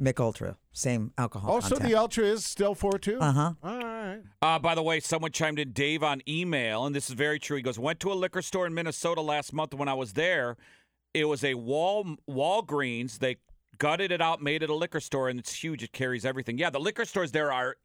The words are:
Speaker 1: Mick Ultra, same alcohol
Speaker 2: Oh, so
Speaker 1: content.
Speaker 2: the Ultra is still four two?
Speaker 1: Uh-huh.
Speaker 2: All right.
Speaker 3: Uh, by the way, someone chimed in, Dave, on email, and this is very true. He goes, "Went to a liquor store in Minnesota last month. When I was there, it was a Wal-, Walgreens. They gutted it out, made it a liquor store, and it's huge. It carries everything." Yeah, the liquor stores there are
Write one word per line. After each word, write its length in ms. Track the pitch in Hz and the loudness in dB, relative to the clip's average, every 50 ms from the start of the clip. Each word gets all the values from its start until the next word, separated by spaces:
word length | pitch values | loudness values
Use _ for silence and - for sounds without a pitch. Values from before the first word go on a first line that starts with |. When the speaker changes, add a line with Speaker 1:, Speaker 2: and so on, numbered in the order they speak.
Speaker 1:
Mick 200 | 139 131 123 - | 2 2 4 4
Ultra, 380 | 123 113 98 - - 92 95 _ _ _ - | 2 0 0 -2 -6 -8 -8 _ _ _ -8
same 400 | - - - 123 113 107 - - - | -4 0 0 0 0 -2 -4 -2 -2
alcohol 340 | 120 110 - 104 98 107 196 | -2 -2 -2 -4 0 2 2
Speaker 2:
Oh, 20 | 240 | 2
so 100 | 226 - | 4 2
Speaker 1:
content. 200 | 254 285 - 240 | 0 2 4 4
Speaker 2:
the 60 | 220 | 6
Ultra 280 | 220 226 214 - 233 220 | 6 4 4 2 2 2
is 200 | 202 220 220 - | 2 2 0 -2
still 300 | - - - 202 202 196 | -6 -2 0 0 0 2
four 220 | - 196 202 196 190 | 2 2 0 0 2
two? 180 | - 196 214 262 | 0 -2 0 2
Speaker 1:
Uh-huh. 360 | 165 147 135 139 147 170 165 - 151 | 4 4 4 4 4 2 0 -4 -8
Speaker 2:
All 140 | 180 226 247 | -8 -8 -6
right. 420 | 240 226 226 226 214 190 190 220 202 - _ - 151 | -6 -8 -8 -8 -8 -8 -10 -10 -14 -16 _ 2 4
Speaker 3:
Uh, 180 | 160 160 160 | 4 4 4
by 160 | 131 170 165 | 4 2 2
the 60 | 160 160 | 4 2
way, 180 | 160 165 156 | 2 2 2
someone 320 | - - 165 160 160 160 - | 0 0 -2 0 0 -2 -2
chimed 260 | - 160 156 151 147 | 0 0 0 2 0
in, 140 | 147 131 107 | -2 -2 0
Dave, 320 | 135 139 143 156 156 156 | 0 0 0 2 2 2
on 180 | 151 143 135 - 135 | 0 0 0 -4 -4
email, 580 | 151 160 180 175 160 135 120 113 107 110 131 | -4 -2 0 0 0 0 0 0 0 0 0
and 80 | 143 143 | 0 -2
this 140 | 143 - - | -2 -4 -4
is 60 | 127 | -2
very 260 | 110 147 151 151 147 | 0 2 2 2 0
true. 160 | - - 147 | -2 -4 -4
He 60 | 139 120 | -2 -2
goes, 180 | 131 117 110 | -2 -4 -2
"Went 180 | 120 156 165 - | -2 -4 -2 -2
to 120 | - 196 196 | -2 -2 -2
a 20 | |
liquor 280 | 185 185 180 - 185 - | 0 -2 -2 -2 -4 -6
store 220 | - - 185 180 | -2 -2 -2 -2
in 80 | 170 165 | 0 -2
Minnesota 460 | 170 165 165 143 - - 170 170 165 156 | -2 -4 -4 -4 -2 0 0 0 0 0
last 300 | 151 147 147 139 - 139 | 0 0 -2 -2 -4 -4
month. 220 | 151 156 - 139 | -4 -4 -4 -4
When 140 | 135 143 139 | -4 -2 -2
I 60 | 135 | 0
was 180 | 131 131 107 92 | -2 -2 -4 0
there, 440 | 143 160 180 180 151 123 120 120 - - - - _ _ _ _ _ _ _ - | 0 2 2 2 2 0 -2 -4 -6 -14 -20 -20 _ _ _ _ _ _ _ -2
it 100 | 160 151 | 0 2
was 180 | 151 147 123 139 | 2 0 0 0
a 120 | 139 131 | -2 -2
Wal-, 640 | 120 113 120 139 151 170 190 202 214 202 175 156 - - - | -2 -2 -2 0 2 2 2 2 0 -2 -4 -8 -10 -10 -6
Walgreens. 880 | 139 131 143 170 196 226 214 135 147 143 139 123 117 117 123 127 113 - | -2 0 2 2 2 2 0 0 0 0 0 0 -2 -4 -4 -6 -4 -2
They 200 | 131 127 123 - _ _ - _ _ _ - - | -2 -2 -2 -2 _ _ -20 _ _ _ -6 -2
gutted 340 | 147 147 160 175 196 185 180 | 0 2 2 2 2 0 2
it 80 | 160 | 2
out, 200 | 165 165 165 151 | 4 2 2 2
made 220 | 147 143 151 160 156 | 0 -2 0 0 0
it 80 | 151 | -2
a 40 | 151 | 0
liquor 260 | 156 175 180 - 156 | -2 -2 -2 -4 -6
store, 280 | - - - 135 131 127 | -6 -2 -2 0 0 0
and 120 | 127 123 | -2 -4
it's 120 | 113 - - - - | -6 -8 -10 -6 -6
huge. 180 | 165 156 - 113 | -6 -6 -6 -8
It 80 | - - | -10 -6
carries 320 | - 135 127 127 117 92 | -4 -2 -2 -2 -2 -2
everything." 320 | 131 127 131 127 117 117 | -2 -4 -2 -4 -4 -2
Yeah, 140 | 127 170 170 | 0 0 0
the 80 | 131 139 | 0 0
liquor 260 | 156 208 214 - 233 | -2 -2 -2 -2 -6
stores 280 | - - 196 175 139 113 | -2 0 -2 -2 0 0
there 180 | 156 151 143 131 | 0 0 2 0
are 220 | 127 127 127 135 _ | 0 0 -2 -4 _